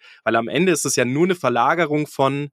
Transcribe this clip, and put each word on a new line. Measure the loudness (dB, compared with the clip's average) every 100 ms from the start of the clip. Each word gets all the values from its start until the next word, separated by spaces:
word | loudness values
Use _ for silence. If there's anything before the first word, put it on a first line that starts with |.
| -20 -8
Weil | -2 0
am | 0
Ende | 0 2
ist | 0
es | 0 0
ja | 0
nur | 2 0
eine | 0
Verlagerung | 0 2 2 2 0 -2 -4
von, | 0 0 0 -8